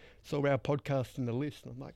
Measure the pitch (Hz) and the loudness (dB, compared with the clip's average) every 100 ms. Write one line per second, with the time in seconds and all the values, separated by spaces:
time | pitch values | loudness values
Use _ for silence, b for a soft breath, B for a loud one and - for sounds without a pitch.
0 | B B - 147 139 135 - 143 - 139 | B B -6 0 4 4 2 0 2 0
1 | 120 - 120 120 147 - 127 123 139 | 0 -4 -2 0 -2 -6 -12 -12 -12